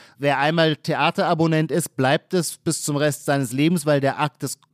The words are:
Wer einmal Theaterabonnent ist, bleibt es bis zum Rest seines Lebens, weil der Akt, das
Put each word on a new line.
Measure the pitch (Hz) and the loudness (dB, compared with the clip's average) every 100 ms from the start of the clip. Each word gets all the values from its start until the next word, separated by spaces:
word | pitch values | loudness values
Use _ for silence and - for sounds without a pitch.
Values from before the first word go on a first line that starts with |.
| - - | -20 -4
Wer | 143 135 | -2 0
einmal | 143 170 160 147 | 0 2 2 0
Theaterabonnent | - 131 156 180 165 165 165 156 156 | -2 0 0 0 0 2 2 2 0
ist, | 165 - - | -2 -2 0
bleibt | 131 151 - | 0 0 0
es | 180 156 - | -4 -2 -6
bis | 170 - | -6 -4
zum | - 143 | -2 0
Rest | 151 - - | 0 -2 -2
seines | 139 123 | -2 -2
Lebens, | 131 151 175 151 | 0 0 2 0
weil | 143 | 0
der | 135 120 | 0 -2
Akt, | 147 - | -4 -6
das | 135 - _ | -10 -10 _